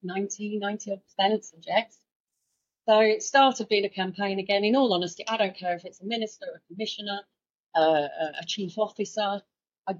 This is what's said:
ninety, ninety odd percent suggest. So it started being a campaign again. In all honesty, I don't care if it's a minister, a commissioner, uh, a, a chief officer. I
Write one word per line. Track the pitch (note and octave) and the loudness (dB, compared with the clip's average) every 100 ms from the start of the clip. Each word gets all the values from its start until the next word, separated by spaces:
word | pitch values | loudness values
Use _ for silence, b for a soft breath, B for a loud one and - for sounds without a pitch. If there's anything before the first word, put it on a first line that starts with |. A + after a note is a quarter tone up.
ninety, | F#3 F#3+ G3+ - G#3 G#3+ | -8 -6 -6 -6 -8 -6
ninety | G3+ G#3+ G#3 | -6 -6 -8
odd | G3 | -10
percent | _ - G3 G#3+ - | _ 0 2 2 -4
suggest. | D#3+ E3 F#3 A3+ _ _ _ _ _ _ _ _ _ - | -16 -2 -2 -2 _ _ _ _ _ _ _ _ _ 4
So | G#3+ | 6
it | A3 G#3+ | 6 2
started | - C#4 C4+ C4 G#3 | 2 6 6 4 0
being | G#3 | 0
a | G3 | 0
campaign | - F#3 F3+ G3+ G3 | -2 -6 -2 -4 -2
again. | G3 G3+ | 0 2
In | G#3 B3+ | 4 4
all | B3+ | 4
honesty, | F3+ F3+ - - | 2 -2 -8 -6
I | A3+ | -2
don't | G3 F#3 | -2 -2
care | F#3 F3 | -6 -6
if | |
it's | - - | -8 -12
a | F#3+ | -6
minister, | A#3 A3 - F3+ E3 | -4 -6 -8 -14 -14
a | - | -16
commissioner, | F3+ A3 - G#3 G3+ - _ _ _ _ E3+ | -10 -8 -8 -8 -8 -10 _ _ _ _ 2
uh, | D#3+ D#3 C#3 D#3 | 4 4 2 -4
a, | D#3+ D3+ | -6 -6
a | E3 | -10
chief | - F#3 G#3+ | -8 -6 -4
officer. | G#3 - G3+ - G3+ G3+ _ _ _ _ | -4 -4 -6 -4 -4 -4 _ _ _ _
I | - | -10